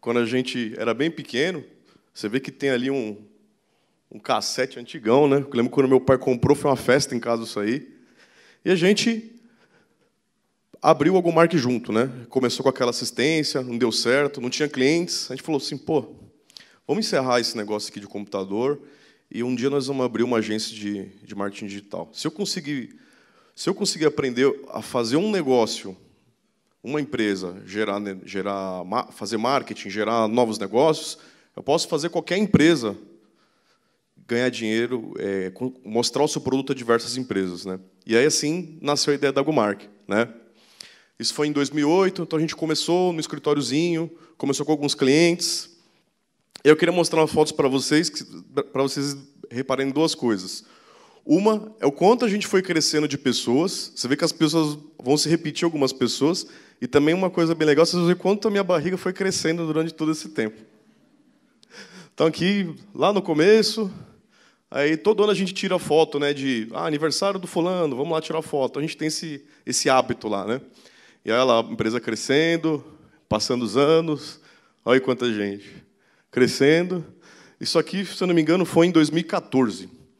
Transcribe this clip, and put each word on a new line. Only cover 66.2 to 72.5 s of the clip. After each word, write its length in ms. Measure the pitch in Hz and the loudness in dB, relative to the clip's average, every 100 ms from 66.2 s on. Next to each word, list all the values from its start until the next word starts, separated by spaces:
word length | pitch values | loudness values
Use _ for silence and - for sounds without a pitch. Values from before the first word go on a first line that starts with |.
| 143 | -2
de, 340 | 143 135 120 110 | -2 -2 -2 -4
"Ah, 140 | - 165 | -6 -4
aniversário 540 | 151 151 139 196 196 | 0 0 0 -2 -2
do 60 | 180 | -4
fulano, 500 | 180 170 185 160 123 | -2 -2 0 -2 -2
vamos 160 | 147 | -2
lá 80 | 160 | -2
tirar 220 | 156 160 | -2 -6
foto." 360 | 160 147 131 135 | -4 -2 -2 -2
A 40 | |
gente 160 | 156 - | -6 -4
tem 100 | 160 | -6
esse, 340 | 156 165 143 - _ | -4 -8 -12 -16 _
esse 240 | - 123 143 | -6 -2 4
hábito 400 | 131 123 117 110 | 4 2 -4 -4
lá, 180 | 101 98 | -4 -2
né? 140 | 113 - _ - _ - _ | -6 -6 _ -20 _ -20 _
E 80 | - | -2
aí, 100 | 113 | 2
lá, 180 | 131 117 | 4 4
a 20 | |
empresa 360 | 117 117 110 120 | 2 -2 -2 -2
crescendo, 840 | 117 110 - 135 160 | -4 -6 0 2 2